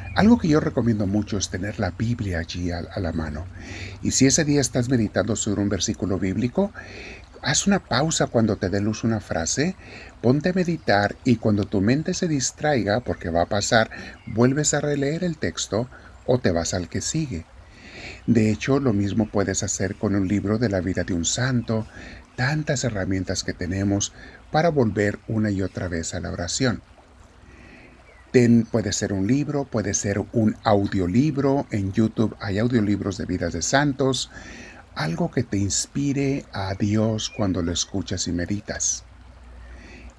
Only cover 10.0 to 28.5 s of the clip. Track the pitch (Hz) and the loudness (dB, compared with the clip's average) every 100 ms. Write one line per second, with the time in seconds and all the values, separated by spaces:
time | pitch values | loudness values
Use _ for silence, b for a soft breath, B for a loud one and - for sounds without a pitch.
10 | B B 117 147 180 185 175 160 - 101 | B B 2 4 2 0 0 0 2 4
11 | 104 - 127 117 113 101 95 98 101 143 | 2 0 2 4 4 2 2 2 2 2
12 | 160 180 180 143 127 - 151 135 98 113 | 0 -2 0 0 -2 -2 0 2 2 0
13 | - 85 90 82 87 101 - 117 110 B | 0 -6 -2 0 2 0 4 4 4 B
14 | B B - 107 123 139 147 147 147 143 | B B -6 2 4 4 0 0 0 0
15 | 139 165 180 156 90 - - 101 127 B | -2 -2 -4 -4 -6 -4 -4 -2 -4 B
16 | B B - 127 104 85 85 95 87 98 | B B 0 2 2 0 0 -4 -4 -6
17 | - 156 147 85 - - B B B B | -4 -4 -4 -6 -10 -18 B B B B
18 | B B B 113 110 104 - 135 135 101 | B B B 4 4 2 2 2 4 2
19 | 101 104 107 104 98 95 101 - 98 - | 2 0 0 2 0 0 -2 -2 -4 -2
20 | 104 101 92 101 98 110 117 95 90 87 | 0 2 2 0 0 0 0 0 0 -2
21 | 85 90 82 - 127 120 113 110 107 B | -2 -2 -2 -2 0 0 0 -4 -4 B
22 | B B B - 123 156 147 135 123 101 | B B B -4 -2 -2 -2 -2 -2 -2
23 | 92 95 90 90 - - 87 95 101 101 | -2 -2 -2 -4 -4 -6 -4 0 2 2
24 | - B B B B 151 170 147 110 101 | -2 B B B B 2 2 4 2 2
25 | 104 - - 113 107 95 92 - 92 85 | 0 0 -4 0 0 0 -2 -4 -4 -4
26 | 82 87 87 85 85 - 131 95 - - | -6 -6 -6 -6 -4 0 0 -2 -8 -20
27 | - - - - B B B B B B | -20 -20 -20 -20 B B B B B B
28 | - - - 127 120 | -20 -20 2 6 8